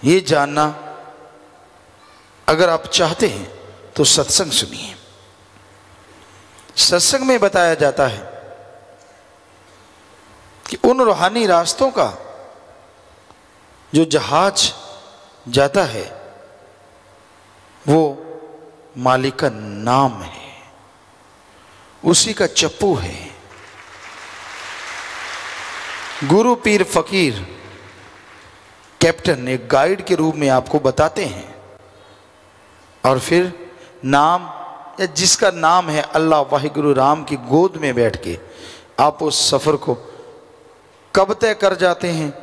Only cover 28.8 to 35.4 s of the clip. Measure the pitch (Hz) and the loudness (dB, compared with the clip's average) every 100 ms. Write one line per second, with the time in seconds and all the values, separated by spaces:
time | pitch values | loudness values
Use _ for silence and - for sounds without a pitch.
28.8 | - - 165 165 - 143 123 131 127 139 | -20 0 0 2 -2 -2 -2 -4 0 2
29.8 | 151 196 180 175 160 151 143 127 123 151 | 4 0 -2 0 0 0 2 2 2 0
30.8 | 135 127 156 - 170 90 - - - - | 0 0 0 0 -6 -8 -16 -20 -20 -20
31.8 | - - - - _ _ _ _ _ _ | -20 -20 -20 -20 _ _ _ _ _ _
32.8 | - _ 127 131 127 165 180 175 - - | -20 _ 0 0 2 2 0 -6 -18 -20
33.8 | - - 131 143 151 180 170 - - - | -20 -10 0 4 4 2 -4 -16 -16 -18
34.8 | - - 190 147 185 - | -20 -6 -6 -2 0 2